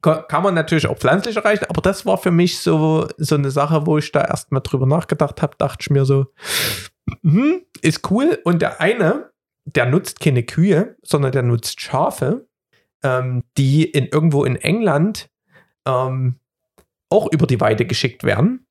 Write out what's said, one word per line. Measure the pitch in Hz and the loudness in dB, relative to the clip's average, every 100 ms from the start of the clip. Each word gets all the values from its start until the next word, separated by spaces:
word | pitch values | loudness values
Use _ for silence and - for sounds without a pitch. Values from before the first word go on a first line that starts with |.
Ko-, | 160 156 - | 2 0 -2
kann | 151 | -2
man | 196 | 0
natürlich | 170 156 160 139 | 0 0 0 0
auch | - | -2
pflanzlich | 123 180 233 220 | 0 0 0 -2
erreichen, | 214 208 - | 0 -2 -2
aber | - | -2
das | 185 196 - | -2 -2 -2
war | 190 | 0
für | 185 | 2
mich | 170 175 - | 2 2 0
so, | - 160 156 160 - - | 0 2 2 0 -2 -4
so | 156 | 0
eine | 147 139 | 0 0
Sache, | 143 147 156 151 | 0 0 0 2
wo | 151 | 0
ich | 147 | 0
da | 147 | 0
erstmal | - - - 135 | 0 -2 -2 -4
drüber | - 131 131 | -2 0 2
nachgedacht | 156 - 143 143 - | 0 0 -2 -2 -2
hab, | 151 - | -6 -2
dachte | 139 - | -4 -4
ich | - | 0
mir | 139 | 2
so, | 135 139 135 _ - - - - - _ - - | 4 2 0 _ -6 -4 -4 -8 -12 _ -12 -2
hm, | 170 170 285 370 _ - | 2 4 2 0 _ -2
ist | 160 156 - | -2 -2 -2
cool. | 202 294 - | 0 2 0
Und | 165 175 | 0 0
der | - - | 0 -2
eine, | 165 240 170 277 - _ _ _ | -2 0 0 0 -6 _ _ _
der | - 135 120 | -6 -2 2
nutzt | 156 - - | 0 -2 -2
keine | 160 123 | 0 0
Kühe, | 117 - 190 160 220 - | -2 0 2 2 0 -8
sondern | - 151 135 | -4 0 0
der | 135 | 0
nutzt | 120 117 - - | 0 0 -4 -12
Schafe, | - 131 156 - 127 240 - _ _ _ _ _ | -6 -2 -2 -2 -4 -4 -6 _ _ _ _ _
ähm, | 139 127 127 127 - - | -2 -2 -2 -4 -4 0
die | 135 143 | 2 4
in, | 160 151 123 | 2 0 0
irgendwo | 151 160 143 | 0 2 2
in | 131 123 | 0 -2
England, | - 214 214 143 190 214 - _ _ _ _ _ - | 0 0 2 2 0 -2 -14 _ _ _ _ _ -4
ähm, | 127 131 131 127 123 _ _ _ _ _ _ _ | -2 -2 -2 -2 -4 _ _ _ _ _ _ _
auch | 202 214 | 0 2
über | 156 123 | 0 0
die | 120 | 2
Weide | 110 107 120 | 2 0 -2
geschickt | - 123 - | -2 -4 -4
werden. | 107 104 170 254 _ | -2 2 0 0 _